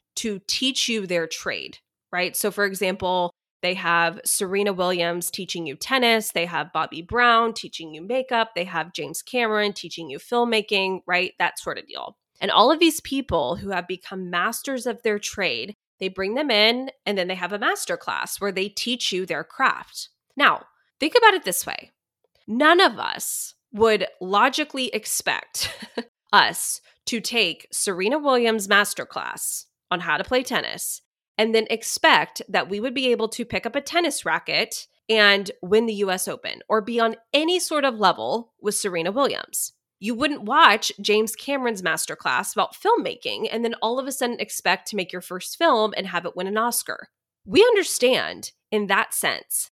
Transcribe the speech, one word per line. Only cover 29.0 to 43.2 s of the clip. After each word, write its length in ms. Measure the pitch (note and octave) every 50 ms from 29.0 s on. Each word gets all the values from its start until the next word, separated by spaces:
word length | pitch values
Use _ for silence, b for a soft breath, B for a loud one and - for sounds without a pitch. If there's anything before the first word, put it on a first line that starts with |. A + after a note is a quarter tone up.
| - _ - - C2+ A#1+ - - - - - - - _ _ _ _ -
on 80 | F3+ F3
how 160 | E3+ E3 D3+
to 80 | E3 F#3+
play 200 | - B3+ C4 C4+
tennis 580 | - A#3 D#3+ - - - - - - - - _ _ _ _ _ _ - -
and 160 | A3+ A3+ A3
then 120 | A3 A3 -
expect 720 | A#3 A3 - - - - E4 D#4 B3 D#3 E3 - - - - -
that 200 | F#3 F3+ C3 F3
we 120 | G3+ G#3
would 120 | A3+ C4+ A#3+
be 140 | C4+ C4
able 220 | B3 A#3 G#3+ A3+ A3
to 160 | - - A3+
pick 200 | - G#3 F#3+ -
up 80 | A3+ A3+
a 60 | C#4+
tennis 440 | C#4 - D#4+ F4 A#3+ G3 - - -
racket 640 | E3 D#3+ E3+ - D#3 D3+ E3 - - - - - _ _ _ _
and 420 | - A3 A3 G#3 G3+ G3 G3 F#3+ G3+ - _
win 240 | F#3+ F3 G#3 A3+ A#3
the 80 | A3+ G#3
U 160 | G3 G3+ F#3+
S 160 | F3+ F#3 -
Open 320 | G3 C#3 - - - - - -
or 140 | - G#3+ A3
be 180 | F#3+ A#3+ A#3 A#3
on 160 | A3+ A3+ A3+ - _ - -
any 260 | C#4+ D#4+ E4+ F4+ F4
sort 260 | - - D#4+ D4 C#4
of 120 | C4+ A3+
level 560 | G#3 G3+ F3+ D#3+ G#2+ A2 B2 F#3 A#3 A3+ _ _ _
with 140 | - G#3 G3+
Serena 360 | - - G3 F3+ E3 E3 F#3
Williams. 600 | G3+ C4+ C#4 F#3+ - - - _ - - - - _ _ _ _ _ _
You 140 | F#3+ A3 A#3+
wouldn't 280 | A3+ D4+ D4 D4 - G#3
watch 480 | G#3+ C4+ D#4 E4 A3+ G3+ - - - - -
James 340 | G3+ G#3 G#3 G#3+ A3+ A3 -
Cameron's 460 | - - C#4 C#4+ C4 B3+ A#3 A3 F#3+
masterclass 720 | F3+ E3 D#3+ D#3+ - - C#3+ - - D3+ B2+ D3+ G3+ - -
about 220 | G#3 F3+ - -
filmmaking 720 | - - G4+ A#4 E4 G3 D3 - -